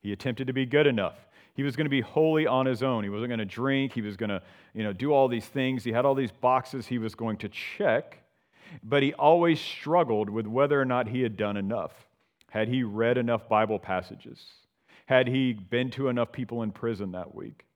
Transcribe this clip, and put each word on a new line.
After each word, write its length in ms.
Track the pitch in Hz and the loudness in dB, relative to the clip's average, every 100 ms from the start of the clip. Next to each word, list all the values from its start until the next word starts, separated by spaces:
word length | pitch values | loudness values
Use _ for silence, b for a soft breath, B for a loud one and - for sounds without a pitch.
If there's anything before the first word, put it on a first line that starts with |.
He 100 | 101 | -8
attempted 360 | 101 131 117 131 | -6 -6 -4 -4
to 40 | |
be 140 | 131 131 | -4 0
good 200 | 143 147 | 4 4
enough. 300 | 117 90 - _ b b | 2 -2 -4 _ b b
He 80 | - | -6
was 140 | 139 123 | -4 -2
gonna 120 | 151 | 0
be 140 | 139 | 0
holy 440 | 110 - 160 156 156 | 0 2 2 4 2
on 200 | 127 131 | 2 2
his 160 | 120 | 0
own. 220 | 131 120 | 0 -2
He 60 | 101 | -2
wasn't 200 | 104 123 | -4 -4
gonna 160 | 117 104 | -4 -4
drink. 460 | 113 131 135 135 | -4 -2 0 -2
He 100 | - | -4
was 140 | 104 98 | -8 -6
gonna, 240 | 110 98 B B B | -4 -4 B B B
you 80 | 110 | -6
know, 100 | 107 | -6
do 200 | 95 139 | -4 2
all 160 | 143 135 | 4 4
these 180 | 120 - | 0 -6
things. 380 | 139 131 131 | -4 -2 -2
He 80 | 120 | -2
had 120 | 113 | 2
all 100 | 139 | 2
these 180 | 135 123 | 2 -2
boxes 560 | - 123 127 131 139 113 | 0 2 2 0 -12 -6
he 100 | 123 | -6
was 160 | 110 | -6
going 240 | - 113 101 | -6 -6 -6
to 100 | 104 | -10
check, 720 | - - - 202 117 - - _ B B B B 156 | -12 -14 -2 2 2 0 -20 _ B B B B -18
but 200 | 110 143 | 0 2
he 120 | 139 | 2
always 460 | - 147 170 170 160 | 4 6 6 6 2
struggled 680 | - - 147 175 156 107 104 | -2 -10 0 2 4 2 0
with 180 | 107 107 | -4 -2
whether 320 | 117 143 143 | 2 4 4
or 60 | |
not 240 | 131 123 113 | 2 0 0
he 140 | 123 | -2
had 160 | 120 104 | -2 0
done 180 | 104 101 | -2 -2
enough. 360 | 98 113 80 - _ _ _ _ _ | -2 -4 -6 -12 _ _ _ _ _
Had 180 | 107 110 | -2 0
he 140 | 127 | 0
read 340 | 117 104 117 123 | -2 0 2 2
enough 320 | 117 113 - | 2 -2 2
Bible 300 | 107 110 104 | 2 2 -2
passages? 680 | - 92 90 71 120 - - _ _ _ b b b | -2 -4 -4 -16 -18 -20 -20 _ _ _ b b b
Had 220 | 131 123 | 2 4
he 260 | 131 127 | 0 0
been 360 | 110 90 120 127 | -2 -4 -2 -2
to 160 | 127 135 | -2 -2
enough 240 | 120 117 | -2 -2
people 300 | - 123 117 | -4 -8 -6
in 80 | 110 | -6
prison 400 | 101 117 104 101 | -4 -6 -4 -6
that 220 | 90 85 | -8 -12
week? 300 | - - - _ | -14 -16 -16 _